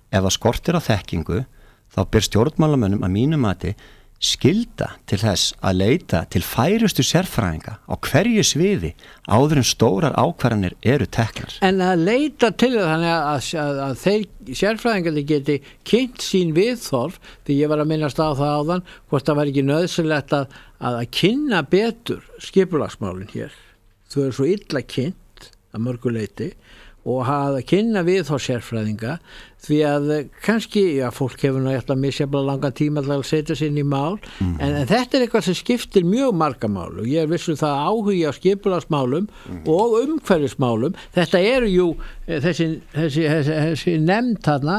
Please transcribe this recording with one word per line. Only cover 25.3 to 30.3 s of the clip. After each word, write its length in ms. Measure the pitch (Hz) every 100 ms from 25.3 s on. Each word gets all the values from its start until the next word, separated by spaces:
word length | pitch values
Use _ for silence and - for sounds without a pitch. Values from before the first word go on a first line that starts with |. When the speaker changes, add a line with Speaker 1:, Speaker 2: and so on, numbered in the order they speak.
| - - - _
Speaker 2:
að 180 | 101 120
mörgu 260 | 120 123
leyti 400 | 113 104 - 143 - - - - - 120
og 180 | 127 123
að 360 | 143 139 135
kynna 380 | - 185 233 208
viðhorf 400 | 170 190 143 143
sérfræðinga, 720 | - 120 - 113 107 104 110 165 - - - -
því 200 | - 151
að, 280 | 151 147 143
eh, 160 | 151 135